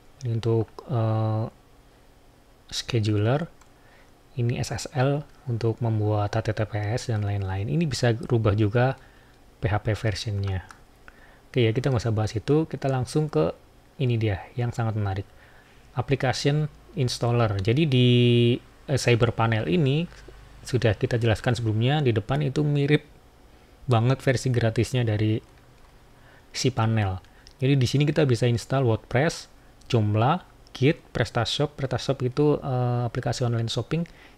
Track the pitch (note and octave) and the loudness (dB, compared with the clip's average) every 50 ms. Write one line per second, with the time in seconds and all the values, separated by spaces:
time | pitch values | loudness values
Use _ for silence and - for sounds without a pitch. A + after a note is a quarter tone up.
0 | - - - - C3 A#2 A2+ A2+ - A2+ A2+ A2+ G#2+ - - - - - - A2+ | -20 -20 -18 -10 -6 -4 -4 -2 0 0 0 0 0 -4 -8 -18 -10 -4 -2 0
1 | A2 A2 A2 A2 A2 A2 A2 A2 A2+ - - - - _ - - _ - _ _ | 0 0 0 0 0 0 0 -2 -4 -6 -8 -16 -20 _ -20 -20 _ -20 _ _
2 | _ - _ _ _ - _ _ _ _ _ _ _ - - - - - - A2+ | _ -20 _ _ _ -20 _ _ _ _ _ _ _ -12 -10 -10 -6 -2 -2 0
3 | G#2 A2 G#2+ G#2 G#2 A2+ C3+ D3+ E3+ - - - - - - _ _ - - - | 0 2 2 2 2 2 0 0 -2 -6 -12 -20 -20 -20 -20 _ _ -20 -20 -20
4 | - - - _ _ - - B2+ A#2 A#2 B2+ D3+ B2 - B2+ G2+ - - - C3 | -20 -20 -20 _ _ -12 -6 -2 -2 -2 -2 -2 -4 -6 -6 -8 -8 -6 -2 0
5 | C3 C#3 C#3+ D3 - - - - - B2 A#2 G#2+ A#2 A2+ A2 - A#2+ A2+ A2 G#2+ | 0 0 0 -2 -4 -10 -18 -14 -8 -6 -4 -2 -2 -2 -2 0 -2 -2 0 0
6 | G#2 G#2+ G#2+ G#2 G#2 G#2 - A2 - A#2 G#2+ - G#2+ - - G#2 G#2 G#2 B2 B2 | 0 0 0 0 -2 -2 -2 -2 -2 -2 -2 -2 -4 -4 -4 -4 -4 -2 -4 -4
7 | - - A2 G#2 G#2 G2+ G2+ G2+ G2 F#2+ F#2+ G2 G2+ C3 D3 E3 F3 D3 - - | -4 -4 -4 -2 -2 -2 -2 -2 -4 -4 -4 -4 -4 -2 -2 -2 0 -2 -2 0
8 | B2 A#2+ A2+ A#2 - - B2 A#2 A2 G#2+ G2+ G#2+ A2 G2+ G#2+ A#2+ B2 C3+ C3+ - | 0 0 0 0 -2 0 0 2 2 2 2 4 2 2 2 2 2 2 0 -4
9 | - - - - - - - - - - - - - F#2+ G#2+ G#2 - A2+ G#2 - | -12 -20 -20 -20 -20 -20 -20 -20 -20 -20 -12 -6 -2 -2 -2 -2 -2 -2 -4 -2
10 | - A2+ F#2 - - A2 G2+ G2+ G2 G2 F#2+ F2+ - - - - - - - - | -2 -4 -4 -4 -6 -6 -4 -4 -2 -2 -4 -6 -6 -10 -20 -20 -20 -20 -20 -20
11 | - - - - - - - - _ - - C3+ A#2 A2 A2 B2+ - C3+ B2+ G#2+ | -20 -20 -20 -20 -20 -20 -20 -20 _ -4 0 2 2 2 2 0 0 0 0 0
12 | - A#2 G#2+ A2 G#2+ G2+ - G#2+ - - D3 D#3 D#3+ - - C#3 - C#3 C3 B2+ | 0 0 0 0 -2 -2 -4 -4 -2 0 0 0 0 -2 -6 -6 -4 -2 -2 -2
13 | B2+ - - D#3 D#3 D3+ - D3+ D#3+ F3 - - - - - - _ - - - | -4 -2 -2 -2 -2 0 0 0 0 0 -2 -6 -16 -20 -20 -20 _ -16 -6 -2
14 | C3+ B2 A#2+ A2 A2 G#2+ F#2+ - - - - A#2+ A#2+ A#2+ - - A2+ A2+ G#2 A2 | 0 0 0 2 0 0 -2 -2 -8 -10 -6 -6 -6 -4 -4 -4 -4 -2 -2 -2
15 | G2+ G2 F#2+ G2 - - - - - - - - - - - - - - - C3 | -2 -2 -4 -6 -8 -10 -16 -20 -20 -20 -20 -20 -20 -20 -20 -20 -20 -10 -8 -6
16 | - - C#3 B2+ C#3 B2 - - - C#3+ D3 D3+ D#3 D3 - - - - - F3 | -2 -2 -2 0 0 -2 -2 0 0 0 0 0 -2 -4 -8 -16 -20 -12 -4 -4
17 | B2+ B2 - - B2 A#2 A#2+ A#2+ A#2 G#2 G2+ G2 F#2+ A2+ A#2+ D3+ E3+ D3 C3 B2 | -2 -2 -2 -2 -2 0 2 2 2 2 0 0 0 0 2 2 2 2 4 4
18 | B2 B2 A#2+ A#2+ A#2+ A#2+ A#2+ A#2+ A#2+ A#2+ A#2+ - - - - - - - C3+ B2 | 4 6 6 6 4 4 4 4 4 4 2 0 -4 -14 -20 -16 -6 -2 -2 0
19 | - B2 A#2+ A2 A#2+ A2 - - A2+ A2+ A2 A2 - D#3 F3 F3+ C#3+ C3 C#3 D#3+ | 2 2 4 4 2 0 2 0 0 2 2 0 0 0 2 2 2 2 2 0
20 | F3 - - - - - - - - - - - - - - A#2 - A2 G#2+ - | -2 -4 -8 -20 -20 -20 -20 -20 -20 -20 -20 -16 -10 -4 -2 0 2 2 0 0
21 | C3 - B2 A2+ A#2 A2+ G#2 - - B2+ A#2 A#2+ A#2 A2 G#2+ A2 A#2 C#3+ D3 D#3 | -2 -2 0 0 2 2 0 2 0 -2 -2 0 0 0 0 2 2 2 2 2
22 | D3 B2 G#2+ G#2+ - - C3+ D3 D3+ C3+ B2+ D3+ D3 D3 D3 C#3+ C#3 C#3+ D3 D3 | 2 2 2 0 0 -2 -2 -2 -2 -2 -2 0 0 0 0 0 2 2 2 0
23 | - - - - - - - - - - - - - - - - - - A#2+ A2 | 0 -6 -20 -20 -20 -20 -20 -20 -20 -20 -20 -20 -20 -20 -20 -10 -2 2 2 4
24 | A2+ B2+ C3+ - - C#3 B2 - - C3+ A#2+ A#2+ A2+ A2+ A2+ B2 G#2+ - - B2 | 4 2 0 0 0 0 0 0 0 0 0 2 0 0 0 0 -2 0 0 -2
25 | A#2+ A2+ G#2 G#2 G#2+ G#2+ A2 A#2+ - - - - - - - - - - - - | 0 0 0 0 0 0 0 -2 -4 -10 -20 -20 -20 -20 -20 -20 -20 -20 -20 -20
26 | - - - - - - - - - - - - - B2+ - A#2 A2+ A2+ A2+ A2 | -20 -20 -20 -20 -20 -20 -20 -20 -20 -14 -8 -2 -2 -2 0 0 0 2 2 2
27 | G#2 F#2+ F#2+ F#2+ - - - - - - - - B2+ C3+ C#3+ C3+ B2 - - - | 0 0 -2 -6 -10 -18 -20 -20 -20 -20 -8 -2 0 2 2 4 2 2 2 2
28 | D3 D#3+ D#3 D#3+ D3+ C3 A#2+ - B2+ A#2+ A#2 A2 - - C3 C#3 C3+ A#2 A2 G#2+ | 2 2 2 2 2 2 2 2 2 2 0 0 -2 -2 -2 0 2 2 0 0
29 | - - - B2 D3+ E3 - - - - - - - - - - - - B2 A#2 | -4 -2 0 0 0 0 -2 -6 -14 -18 -20 -20 -20 -20 -20 -18 -6 -2 0 2
30 | G#2+ G#2 G#2 A2 A#2 C#3 E3+ F3+ - - - - - - - - B2+ D3 E3+ - | 2 2 2 2 2 2 2 0 -4 -12 -20 -20 -20 -16 -4 0 2 2 2 0
31 | - - - - A#2+ - - A#2 A2 - - - D3 - - - C#3 - B2+ - | -8 -10 -4 -4 -4 -2 0 -2 -2 -2 -2 -2 -2 -4 -4 -6 -6 -4 -4 -4
32 | - - C3 - B2 B2 - - D3 D3 C#3+ - - C#3+ B2+ B2 B2 B2 A#2+ A#2+ | -2 -4 -4 -2 -2 -2 0 2 2 2 2 0 -2 -2 -2 0 0 0 0 -2
33 | B2 A#2 - C3 - B2+ A#2 - B2 A#2 A#2 A2+ A#2 A2 - B2 G#2+ - D#3 E3 | -2 -4 -4 -4 -4 -4 -2 -2 -2 0 0 -2 -2 -2 -4 -6 -4 -2 -2 -4
34 | E3+ - - - - - - | -4 -6 -10 -20 -20 -20 -18